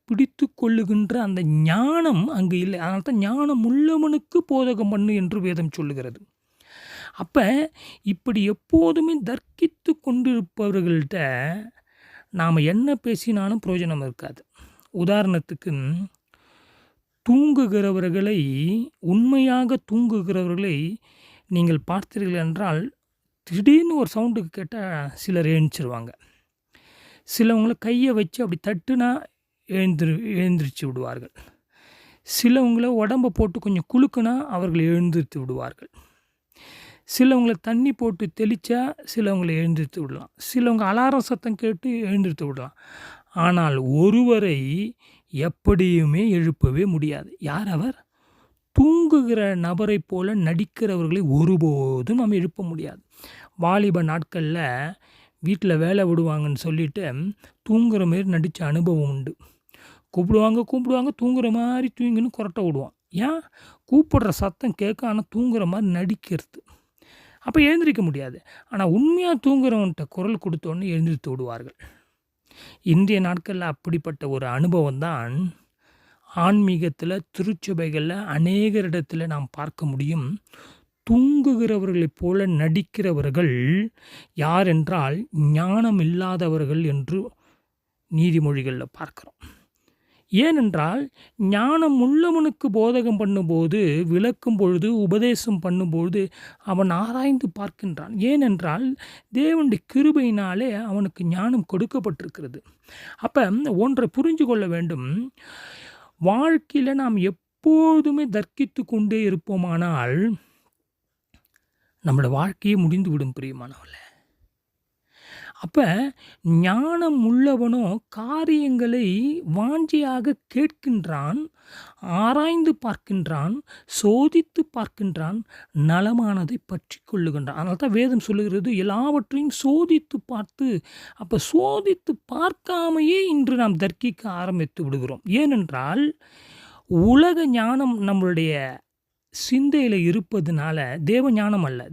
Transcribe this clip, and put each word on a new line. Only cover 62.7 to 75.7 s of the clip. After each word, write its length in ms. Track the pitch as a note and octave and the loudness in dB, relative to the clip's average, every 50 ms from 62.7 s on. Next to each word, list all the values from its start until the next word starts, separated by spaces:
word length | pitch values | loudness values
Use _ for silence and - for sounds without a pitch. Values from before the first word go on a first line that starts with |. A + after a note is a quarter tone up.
| D3+ C#3 C3+ - - _ _ _ | -2 -2 -6 -8 -12 _ _ _
ஏன்? 320 | - F3 A3 C#4 D#4 E4 D#4 _ _ _ - - - _ _ _ B3+ | -6 -4 -2 -2 -2 -4 -8 _ _ _ -20 -20 -20 _ _ _ 4
கூப்பிடுற 360 | C#4+ D#4 - - C#4 - G#3 | 4 6 6 4 4 4 4
சத்தம் 460 | E3 - G3 G3 F3 - - B3 - | 2 0 -2 -4 -6 -4 -6 -6 -4
கேட்கும், 340 | - G3+ G3+ A3 - - A#3 | -2 -2 -4 -4 -4 -4 -4
ஆனா 120 | G#3 G#3+ G#3+ - - | -2 -4 -4 -4 -4
தூங்குற 300 | A3 A#3+ B3+ A3+ A3+ G3 | -2 0 0 0 0 0
மாதிரி 260 | E3+ F3+ G#3 G#3+ G3 F3+ | 0 0 0 0 0 0
நடிக்கிறது. 720 | F3 F#3 F3+ A3 - - - F3+ D#3 - _ _ - - _ - _ _ _ _ _ _ _ - - _ _ _ _ | 0 -2 -2 -4 -6 -6 -6 -6 -6 -6 _ _ -20 -20 _ -20 _ _ _ _ _ _ _ -20 -20 _ _ _ _
அப்ப 200 | - - - D#4 | -10 0 4 4
எழுந்திருக்க 420 | D4 C#4+ D#4+ E4+ E4+ D#4 B3 G3+ G3+ | 6 6 4 4 2 2 2 2 0
முடியாது. 400 | E3 C#3+ C#3 C3+ B2+ B2 - - - - - - _ | 0 -2 -4 -6 -10 -12 -16 -20 -20 -20 -20 -16 _
ஆனா 180 | - G3+ G3 | -4 0 2
உண்மையா 480 | F3 D#3+ G#3+ C4+ D#4 E4+ F4+ F4+ F4 E4+ A#3 - | 2 4 4 4 4 4 2 2 2 0 2 2
தூங்குறவன்ட்ட 580 | C4+ C#4 C4+ B3+ C4 A3+ A3 G3+ F#3 D#3+ - D3+ - | 2 2 4 2 2 2 2 0 -2 -2 -6 -10 -10
குரல் 300 | - - F#3 G#3 A3+ F3+ | -8 -6 -4 -4 -4 -4
கொடுத்த 300 | - F#3+ E3 D#3 - E3+ | -4 -6 -6 -6 -6 -8
உடனே 200 | D#3+ F3 G3 F#3+ | -8 -6 -4 -4
எழுந்திருத்து 420 | E3+ D#3+ D#3+ E3 D#3+ C3+ - D3 | -2 0 0 0 -2 -4 -4 -8
விடுவார்கள். 460 | C3 C3 B2+ A#2+ A#2 A#2 A#2+ C3+ - _ - - - _ _ _ _ _ _ _ _ _ _ _ _ - - - - _ _ | -8 -8 -8 -10 -10 -12 -14 -16 -20 _ -20 -20 -20 _ _ _ _ _ _ _ _ _ _ _ _ -20 -20 -20 -20 _ _
இன்றைய 460 | F#3 D#3+ E3+ G3 G3 G#3+ G3 F#3 F3 | 2 4 4 4 4 2 2 0 0
நாட்கள்ல 320 | F3+ F3+ - - G3 F#3 | -2 -4 -6 -8 -8 -6
அப்படிப்பட்ட 680 | F3 E3 D3 - - F3 E3 E3+ - E3+ D3+ - - C#3+ | -6 -8 -8 -8 -6 -6 -6 -4 -4 -8 -10 -10 -8 -6
ஒரு 180 | C3+ C3 C3+ | -6 -6 -6
அனுபவம் 520 | B2+ A#2+ C3 D#3 F3+ E3+ F3 D#3 C#3+ C3 C3+ | -4 -2 -2 0 2 2 2 0 0 -2 -4
தான் 540 | D3+ E3+ D#3+ C3 A#2 A#2 B2+ D3+ F#3 F3+ - _ _ _ | -6 -6 -4 -6 -6 -6 -4 -4 -4 -6 -8 _ _ _